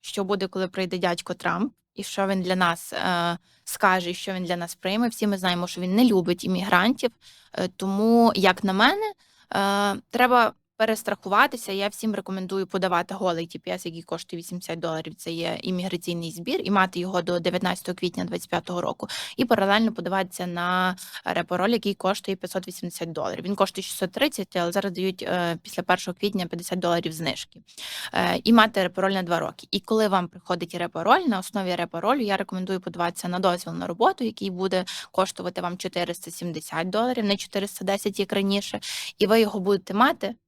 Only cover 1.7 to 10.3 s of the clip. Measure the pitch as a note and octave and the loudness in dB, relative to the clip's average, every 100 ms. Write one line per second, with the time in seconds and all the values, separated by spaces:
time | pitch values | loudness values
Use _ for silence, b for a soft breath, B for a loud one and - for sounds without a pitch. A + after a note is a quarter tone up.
1.7 | _ _ - A3 - G3 F#3+ F3+ F#3 F3+ | _ _ -12 -8 -2 0 0 0 2 2
2.7 | E3+ - - - F3 E3+ F3 b b - | 2 -4 -4 0 2 0 -2 b b -12
3.7 | - G3 F#3 F3+ F3+ - F#3 F3+ F3 E3+ | 2 4 4 2 -6 -6 -6 -2 -4 -4
4.7 | - F#3+ G#3 A#3+ - G#3+ G3 F#3 F3 F3 | -6 -2 0 0 0 -2 2 2 0 -2
5.7 | - F3+ G3 B3 G3 F3 F3+ - F#3 F#3+ | -4 0 6 6 6 2 -2 0 -2 4
6.7 | F3+ G3+ C4+ A#3+ _ B B B - F3+ | 4 4 2 -2 _ B B B -4 -4
7.7 | - F#3+ G3 A3 A#3 A#3 G3+ F#3 F#3 G3 | -2 -2 2 6 8 8 8 4 4 2
8.7 | F#3+ A#3+ G4+ G#4+ G4+ b b b - G3 | 6 4 4 -2 -6 b b b -2 0
9.7 | G3+ G3+ G3 _ A#3+ B3 | 2 0 -2 _ 2 6